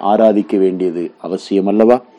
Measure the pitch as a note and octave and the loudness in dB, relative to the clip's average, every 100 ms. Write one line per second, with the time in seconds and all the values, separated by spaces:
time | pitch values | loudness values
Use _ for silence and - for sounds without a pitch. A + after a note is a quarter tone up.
0 | G2 A2 A2 G#2 - G#2 F#2+ F2+ F#2 E2+ | -2 2 2 2 -2 0 0 0 -4 -4
1 | E2 - F2 F#2 - G2 G2 G#2 A2 B2 | -8 -10 -10 -10 -4 -2 0 2 4 2
2 | - | -2